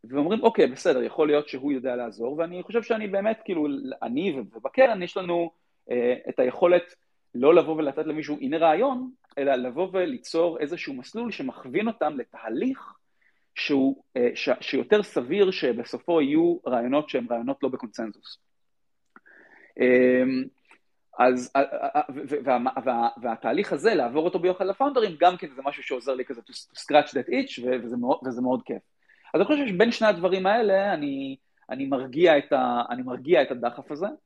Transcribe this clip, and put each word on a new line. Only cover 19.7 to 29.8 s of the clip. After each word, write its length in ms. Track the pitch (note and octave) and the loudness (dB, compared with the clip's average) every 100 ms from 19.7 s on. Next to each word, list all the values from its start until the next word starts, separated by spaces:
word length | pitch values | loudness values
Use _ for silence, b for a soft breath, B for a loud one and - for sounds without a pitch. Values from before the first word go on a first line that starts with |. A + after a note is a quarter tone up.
| - | 0
אמ, 640 | B2+ B2 B2+ B2+ B2+ C3 C3+ _ b b _ _ _ - | 4 6 6 4 2 0 -4 _ b b _ _ _ 2
אז, 340 | B2+ B2+ B2 C#3+ | 4 4 0 0
אה, 60 | |
אה, 260 | - A#2 - D3 | 0 -2 -2 -2
אה, 60 | D3 | -4
ו-, 80 | C3+ B2+ | -8 -6
ו-, 160 | D3 | -4
וה-, 140 | C3 B2 B2+ C3 | 0 0 0 -2
וה-, 240 | A#2+ A#2+ A2+ - | -2 0 -2 -2
והתהליך 500 | A#2 A2+ A2+ C#3+ - | -6 -4 -2 -2 -2
הזה, 220 | D3 G3+ | 0 2
לעבור 300 | F#3+ A#2+ C#3+ | 2 0 0
אותו 140 | E3+ F#3 | 0 0
ביחד 280 | F3+ F#3 F#3+ | -2 0 -4
לפאונדרים, 500 | G3 C#4 B3+ G#3+ D3+ | 0 0 2 0 4
גם 160 | E3+ F3+ | 2 2
כן 120 | E3 B2+ | -12 -8
זה 60 | |
משהו 180 | C3+ C#3+ | -8 -8
שעוזר 320 | - C3 B2 | -6 -6 -4
לי 100 | C3 | -4
כזה 160 | B2+ A#2+ | -6 -10
to, 120 | - | -12
to 280 | - - - | -20 -18 -18
scratch 300 | - D3 C#3+ | 4 4 4
that 180 | C#3 B2 | -4 -2
itch, 360 | B3 C4+ - | -4 -4 -6
ו-, 200 | A#2+ B2+ | -2 -2
וזה 120 | A2+ B2 | -4 -6
מאוד, 220 | A#2+ C3 B2+ | -2 -2 -4
וזה 160 | A#2+ | -4
מאוד 200 | B2+ B2+ | -2 -2
כיף. 180 | - G#2+ _ _ b b b | -4 -12 _ _ b b b
אז 60 | D#3 | 0
אני 60 | G3 | 2
חושב 200 | D4 C4 | 0 0
שבין 260 | F3+ | 2